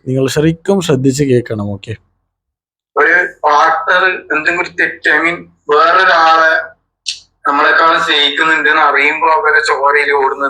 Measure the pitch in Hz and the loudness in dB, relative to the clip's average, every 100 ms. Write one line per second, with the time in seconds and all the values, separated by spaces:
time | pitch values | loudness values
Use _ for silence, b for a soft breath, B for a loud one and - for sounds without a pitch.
0 | - 131 131 - 156 165 - 196 170 131 | -4 -2 -2 0 0 -2 -2 -2 0 0
1 | 135 131 139 120 - 107 104 98 - 107 | 0 0 2 0 0 -6 -8 -8 -10 -14
2 | _ _ _ _ _ _ _ _ _ - | _ _ _ _ _ _ _ _ _ -2
3 | 147 175 175 - 156 151 - 208 - 180 | 0 0 -2 -4 0 2 2 0 -2 0
4 | 185 180 - 151 156 175 175 - - - | 0 -2 -6 -6 -2 -4 -4 -4 -6 -4
5 | 175 151 165 170 - _ - 147 165 180 | -2 0 0 -4 -10 _ -2 2 2 2
6 | 190 170 165 160 160 160 - - _ _ | 2 2 4 4 2 0 -4 -14 _ _
7 | - - - _ - 143 156 156 160 165 | -14 -14 -16 _ -2 0 2 2 2 2
8 | 160 151 143 143 160 156 156 151 147 139 | 0 0 0 0 0 0 0 2 2 2
9 | 143 156 156 156 - - - 143 143 147 | 0 0 0 2 2 0 0 0 0 0
10 | 143 143 135 139 139 | 0 0 0 -2 -6